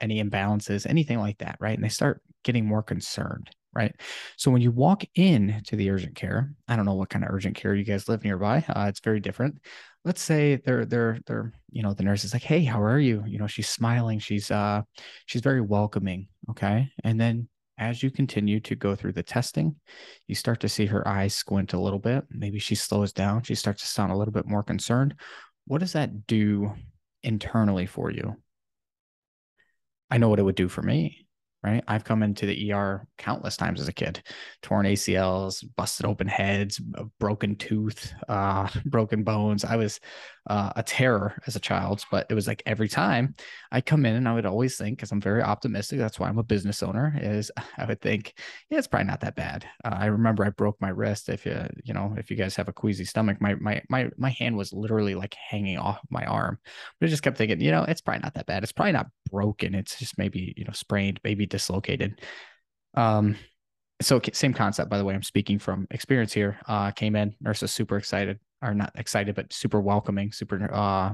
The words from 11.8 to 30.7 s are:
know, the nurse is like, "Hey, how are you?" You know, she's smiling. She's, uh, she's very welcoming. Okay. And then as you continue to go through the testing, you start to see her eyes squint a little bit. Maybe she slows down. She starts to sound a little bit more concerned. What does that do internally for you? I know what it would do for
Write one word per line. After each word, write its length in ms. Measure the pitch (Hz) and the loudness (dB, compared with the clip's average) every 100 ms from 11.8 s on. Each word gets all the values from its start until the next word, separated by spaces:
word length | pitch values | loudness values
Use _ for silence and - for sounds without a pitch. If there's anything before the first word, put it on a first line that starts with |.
know, 140 | 104 98 | -2 0
the 80 | |
nurse 200 | 95 101 | 2 0
is 80 | 101 | 0
like, 120 | 120 | -4
"Hey, 200 | - 156 | 2 4
how 160 | 143 113 | 4 2
are 200 | 104 135 | 2 4
you?" 240 | 135 107 104 | 4 2 -2
You 140 | 104 | -4
know, 80 | 104 | -4
she's 200 | - 107 | -4 -6
smiling. 520 | - 117 120 113 110 | -2 2 2 2 -2
She's, 320 | - 104 - | -2 -4 0
uh, 320 | 104 101 104 104 - - - - | 0 2 0 -2 -10 -20 -18 -8
she's 160 | 120 | -2
very 200 | 135 131 | 2 2
welcoming. 640 | 104 104 104 107 98 92 98 _ - | 2 2 2 0 -2 -4 -8 _ -12
Okay. 440 | 117 98 107 135 - | -2 2 2 0 -2
And 160 | 113 113 | 0 2
then 300 | 117 117 120 _ _ - | 2 0 -4 _ _ -6
as 240 | 113 120 | -4 0
you 80 | 135 | -2
continue 480 | - 135 107 104 107 | 2 0 2 2 2
to 160 | - - | 0 -2
go 180 | 101 | 0
through 200 | 98 98 | -2 -2
the 100 | 98 | -4
testing, 540 | - 120 - - 156 151 _ - - - - | -2 -2 -2 0 -2 -2 _ -20 -20 -18 -8
you 80 | - | -4
start 240 | - 113 | -2 -2
to 100 | 104 | -2
see 160 | - 104 | 0 2
her 220 | 101 - | 2 0
eyes 260 | 98 101 | 0 0
squint 400 | - - 98 98 | -2 -2 -2 0
a 60 | 90 | 0
little 180 | 92 98 | 0 0
bit. 260 | 113 135 - | 0 0 -2
Maybe 300 | 113 101 104 | -6 -6 -4
she 160 | - 104 | -2 -2
slows 380 | - 104 101 | 0 0 2
down. 280 | - 98 110 | 0 0 0
She 140 | - 113 | 0 -2
starts 260 | - 101 | -2 -2
to 60 | - | -4
sound 240 | - 98 | -2 0
a 40 | 95 | 0
little 160 | 107 | 0
bit 140 | 107 - | -2 -2
more 160 | 104 | -2
concerned. 540 | 101 90 - 120 139 - - - - _ - | -2 -4 2 2 2 -2 -12 -20 -20 _ -4
What 140 | 139 | -2
does 140 | 180 | -2
that 340 | 160 120 107 - | -2 -2 -4 0
do 440 | 110 104 101 104 104 - - _ _ | 2 4 2 0 -4 -14 -20 _ _
internally 640 | 127 107 - 113 104 95 90 | -4 -4 0 2 4 2 -2
for 240 | - 82 | -4 -6
you? 240 | - - 107 _ _ _ _ _ _ _ _ _ _ _ _ _ _ _ _ _ | -4 -6 -10 _ _ _ _ _ _ _ _ _ _ _ _ _ _ _ _ _
I 80 | 123 | 4
know 100 | 113 | 6
what 80 | 104 | 6
it 60 | |
would 100 | 98 | 6
do 160 | 95 | 4
for 140 | 90 | 2